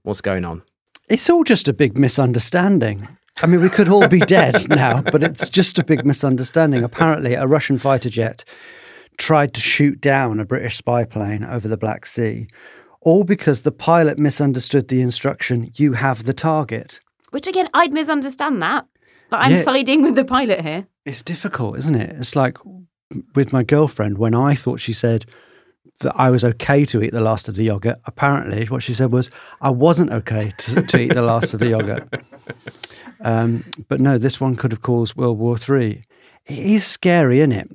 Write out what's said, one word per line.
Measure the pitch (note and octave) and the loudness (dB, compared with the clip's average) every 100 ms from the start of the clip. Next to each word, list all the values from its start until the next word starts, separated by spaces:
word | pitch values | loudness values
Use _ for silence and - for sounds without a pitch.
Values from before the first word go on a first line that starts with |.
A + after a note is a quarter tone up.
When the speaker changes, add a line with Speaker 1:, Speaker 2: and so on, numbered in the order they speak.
Speaker 1:
What's | - G2+ | -10 -8
going | G2+ F#2 | -6 -6
on? | F2 E2+ - _ _ - - | -6 -12 -16 _ _ -20 -2
Speaker 2:
It's | A#3 - | 0 2
all | E4+ | 2
just | - G#3+ - | 4 2 0
a | |
big | A2 C#3 A2 | 0 0 2
misunderstanding. | C#3 - B2+ A#2+ - F3+ F#3+ F#3+ A#2 G2+ G#2 - _ - | 2 2 0 0 -2 0 2 2 0 -4 -12 -20 _ -2
I | E3 | 2
mean, | F3 | 4
we | F#3 | 4
could | - F#3 | 4 4
all | G3+ G3+ | 6 6
be | F3 | 6
dead | - F#3+ C#3 B2+ | 6 6 4 2
Speaker 1:
<laughs> | - | 2
Speaker 2:
now, | C#3+ C3 A#2+ | 2 2 2
but | - D3 | 2 2
it's | E3 - - | 0 -2 -2
just | - F3+ - | 0 0 0
a | |
big | - D3 C3+ | 0 0 2
misunderstanding. | C3+ C#3 B2+ B2+ E3 D#3+ C3 | 0 0 -2 0 0 2 2
Apparently, | A#2+ - E3 D3+ C3 | -2 0 2 2 -2
a | B2 C3+ | -2 2
Russian | D3 - C3+ | 0 2 0
fighter | C#3 C3 A#2+ | 0 0 -2
jet | A2 A2+ - - - - - - - _ - | -4 -4 -6 -18 -20 -20 -20 -20 -20 _ -8
tried | - D#3 C#3+ | 2 2 2
to | - | -2
shoot | - - C#3+ - | -2 2 2 2
down | C#3+ C#3 B2+ G#2+ | 0 0 0 -4
a | |
British | G2+ C3+ A#2 - | -4 -4 -6 -6
spy | - A#2+ | -2 -2
plane | A#2 A2 G2+ G#2 | -2 -6 -6 -6
over | G#2 A#2+ G#2+ | -6 -8 -6
the | A2 | -4
Black | A2 - - | -4 -6 -10
Sea, | - A2+ A2+ A2+ - - - _ _ | -6 -4 -4 -12 -16 -20 -20 _ _
all | E3 F3 | 2 2
because | F#3 G3+ - C3 | 2 0 0 0
the | D3+ | -2
pilot | - - E3+ D#3 C#3+ | -2 2 4 2 2
misunderstood | D3 - C#3+ C3 - C#3+ - | 0 0 -2 -2 0 -2 0
the | B2+ | 0
instruction, | B2+ - C#3 C3+ - A#2+ A#2 | -2 -2 -6 -4 -4 -4 -4
"You | - D3 | -2 0
have | A#2+ C#3 A#2+ A2+ | 0 -2 -2 -6
the | |
target." | C3 D#3+ D#3 C3+ A2+ - - _ _ _ | -4 -2 -2 -2 -8 -12 -20 _ _ _
Speaker 3:
Which, | C#4 D#4+ | -10 -4
again, | F#4 F4+ | -4 -2
I'd | C#4 E4+ | 0 0
misunderstand | D4 D4+ D4+ C4+ C4 D4 A#3+ | 0 -2 -4 -4 -6 -4 -2
that. | E3 C4 - _ _ _ _ | -2 -4 -6 _ _ _ _
Like, | A3+ C4 | 0 2
I'm | |
Speaker 2:
Yeah. | B3+ | 4
Speaker 3:
siding | E3+ C4 C4 D4 | 2 0 2 4
with | D4 | 4
the | B3 | 2
pilot | C4 B3+ B3+ F#3 | 0 0 0 -2
here. | D#3+ E3 G3 _ | -4 -8 -10 _
Speaker 2:
It's | - C3+ | -12 -10
difficult, | - E3+ G3+ - A2 - | -8 -8 -8 -6 -6 -4
isn't | C#3+ C3+ | -2 0
it? | - - | -2 -6
It's | B2 D3 | -4 0
like | B2+ - F#3+ F#3 F3+ _ _ - - | -2 -4 -16 -20 -20 _ _ -14 -4
with | - C3+ | -2 0
my | C3 | 0
girlfriend, | A#2 D3 D3+ - G#2 G2+ | 2 2 2 0 -4 -2
when | A2+ A#2 | 0 2
I | C#3 | 2
thought | C#3+ - B2 | 0 -2 -6
she | - | -6
said | A2 A#2+ A2+ - - _ _ _ _ _ _ | -2 0 -2 -4 -16 _ _ _ _ _ _
that | C3+ - | -6 0
I | C3 | 2
was | B2+ | 4
okay | A#2+ A2+ - C#3+ C#3+ | 2 -2 0 2 2
to | A#2 | 0
eat | A2 | -2
the | A#2 | -2
last | A2 A2 - | 0 -2 -4
of | G2 | -4
the | |
yogurt, | A2 G2 G#2+ - - | -2 -2 -4 -6 -10
apparently | - C#3 C#3 A#2+ G#2 A2 | -2 0 0 -2 -6 -4
what | B2+ | -6
she | - | -6
said | A#2+ C3 | -2 0
was, | B2 B2 - - - | 0 -2 -8 -20 -4
"I | C3+ | -2
wasn't | B2 D3+ E3+ F3 | 2 4 4 2
okay | A2 - A2 G#2+ - | -2 -4 -4 -4 -8
to, | - B2 | -4 -2
to | - C3+ | 0 0
eat | B2 | 2
the | A#2+ | 2
last | A#2 A2+ A#2 | 2 0 -2
of | A2 | -2
the | A#2+ | 0
yogurt." | A2 G#2+ G#2+ - | 0 -2 -6 -8
Speaker 1:
<laughs> | - - - - - - - - - - - | -12 -12 -20 -20 -18 -20 -14 -16 -16 -20 -8
Speaker 2:
Um, | B2 A2+ A#2 A#2 A#2 - - | -2 0 0 -2 -8 -18 -6
but | C#3 | 0
no, | C3+ B2+ | 2 2
this | C3 - | 0 -2
one | C3+ B2 | -4 -2
could | B2+ | -4
have | A2 | -4
caused | - A#2+ A2+ | -2 -2 -2
World | - B2+ A2 | -2 -2 0
War | A#2 A#2 | -2 -2
Three. | - C#3 A2+ A2+ - _ _ _ - | 0 0 0 -6 -14 _ _ _ -14
It | C#3+ | -6
is | G3 G#3+ - | 0 2 0
scary, | - F3+ F3 C#3 B2+ | 0 2 4 4 4
isn't | D3+ | 2
it, | A2 - | 0 -6